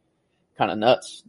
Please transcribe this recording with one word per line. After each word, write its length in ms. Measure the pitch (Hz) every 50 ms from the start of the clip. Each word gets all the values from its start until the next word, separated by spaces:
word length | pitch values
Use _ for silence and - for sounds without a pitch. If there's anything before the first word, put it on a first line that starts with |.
| _ _ _ _ _ _ _ _ _ _ _ -
kinda 180 | 123 101 90
nuts. 480 | 107 104 123 123 - - - - - _